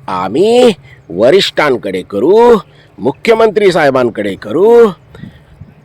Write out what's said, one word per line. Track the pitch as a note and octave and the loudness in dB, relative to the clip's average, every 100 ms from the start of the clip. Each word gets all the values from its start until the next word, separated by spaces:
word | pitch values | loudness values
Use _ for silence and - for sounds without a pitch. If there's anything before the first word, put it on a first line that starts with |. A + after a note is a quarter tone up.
| - | -10
आम्ही | F#2 F#2+ B2+ G#3 A#3+ B3 F#3 - - - | -8 -6 -2 0 2 2 0 -12 -20 -12
वरिष्ठांकडे | E2+ A#2+ F#3+ - - D3+ D3 G2+ F#2 | -2 2 2 0 -2 -2 -2 -6 -10
करू, | - G2+ C3+ G#3+ A#3+ G#3+ - _ _ - | -8 -4 2 4 2 0 -10 _ _ -8
मुख्यमंत्री | G#2+ - - A3+ A3+ G#3 G3+ | -8 -6 -2 0 0 2 0
साहेबांकडे | E3+ C#3+ B2+ A#2+ A2 G#2 F#2+ | 0 0 0 -2 -4 -8 -8
करू, | G#2+ C3+ G#3+ A#3 A3 E3+ _ - - - _ - - _ | -6 0 2 4 4 0 _ -20 -20 -20 _ -20 -20 _